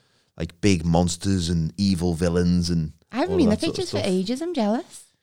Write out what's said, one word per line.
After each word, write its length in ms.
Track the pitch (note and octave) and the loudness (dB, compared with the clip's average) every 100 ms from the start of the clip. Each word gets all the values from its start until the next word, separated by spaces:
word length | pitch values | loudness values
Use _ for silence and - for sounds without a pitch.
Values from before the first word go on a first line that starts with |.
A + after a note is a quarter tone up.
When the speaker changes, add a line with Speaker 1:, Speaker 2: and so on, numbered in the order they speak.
| _ _ _ - | _ _ _ -10
Speaker 1:
like, 240 | E2 - | -10 0
big 240 | G#2 F2+ F2 | 2 2 4
monsters 640 | E2+ F2+ E2+ G2+ F#2+ E2 | 4 2 0 -2 0 0
and 240 | E2+ D#2+ - | -2 -2 0
evil 360 | G2+ F2+ F2+ | 0 0 0
villains 560 | D#2+ F2 F2 F2 F2 E2+ | 0 0 2 2 2 2
and 240 | F2 D#2 - _ | -2 -2 -8 _
Speaker 2:
I 60 | A3+ | -4
haven't 140 | F4+ | -2
Speaker 1:
all 40 | F#4+ | 2
Speaker 2:
been 120 | A#3 | 2
the 60 | G#3+ | 2
Speaker 1:
that 40 | |
sort 80 | E4 | -2
of 40 | - | -4
Speaker 2:
pictures 160 | F4 | -4
for 60 | G3 | -4
Speaker 1:
stuff. 120 | G3+ | -2
Speaker 2:
ages. 320 | F#3 F#3+ C4 | -2 -2 -4
I'm 120 | E4 | -4
jealous. 500 | D#4 G#3 A#3+ F#4 - - _ | -2 0 -2 -6 -18 -20 _